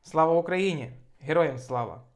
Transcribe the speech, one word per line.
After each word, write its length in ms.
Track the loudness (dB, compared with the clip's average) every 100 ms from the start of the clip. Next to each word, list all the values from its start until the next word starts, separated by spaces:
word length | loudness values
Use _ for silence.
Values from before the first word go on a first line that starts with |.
| -4
Слава 220 | 2 4
Україні! 560 | 4 2 0 0 -2 -8 -14 -20 _
Героям 380 | -2 2 2 -2
слава! 440 | -6 -4 -4 -10 -20